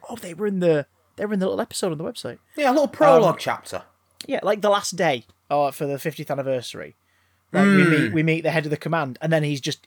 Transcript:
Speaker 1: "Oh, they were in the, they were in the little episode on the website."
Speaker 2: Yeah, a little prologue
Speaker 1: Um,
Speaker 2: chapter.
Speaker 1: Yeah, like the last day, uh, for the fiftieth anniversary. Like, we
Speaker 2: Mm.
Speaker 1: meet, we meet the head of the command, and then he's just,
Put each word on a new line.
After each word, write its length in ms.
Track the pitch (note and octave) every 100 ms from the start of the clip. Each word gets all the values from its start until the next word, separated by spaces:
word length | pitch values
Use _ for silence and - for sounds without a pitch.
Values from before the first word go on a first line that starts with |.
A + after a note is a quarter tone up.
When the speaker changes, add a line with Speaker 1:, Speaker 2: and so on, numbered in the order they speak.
| -
Speaker 1:
"Oh, 80 | A#3
they 160 | F#3
were 140 | E3 G#3
in 140 | G3
the, 260 | F3 D3+ C#3 _ _ -
they 100 | G#3
were 80 |
in 60 | G#3
the 60 | F#3+
little 140 | G3
episode 320 | A#3 - F#3
on 60 | D3+
the 60 |
website." 340 | F3 A#3+ B2 A#2+ _ -
Speaker 2:
Yeah, 140 | C#4+
a 20 |
little 160 | C4+ C#4
prologue 460 | - C#4+ B3+ G3
Speaker 1:
Um, 40 | D#3
Speaker 2:
chapter. 440 | - A#2+ - F2+ - _ _ _ -
Speaker 1:
Yeah, 140 | -
like 200 | F3+ G#3+
the 80 | G#3
last 260 | G3+ - F3
day, 300 | F3 B2+ - _ _
uh, 200 | C#3+ C#3+
for 120 | - C#3+
the 120 | C#3
fiftieth 320 | D#3+ D3 D3+
anniversary. 680 | C#3+ C3 C3 A#2 - D2+ - _ _ _ _ _
Like, 140 | F3+ G3+
we 180 | G3
Speaker 2:
Mm. 60 | E3+ D#3
Speaker 1:
meet, 80 | B2+
we 80 | D#3
meet 180 | D#3+ D#3+
the 60 | D#3+
head 140 | D#3
of 60 | D3+
the 80 | D3
command, 400 | D#3 E3 C#3 A#2+
and 100 | D#3
then 120 | D#3+
he's 180 | D3+ C#3+
just, 200 | D#3 -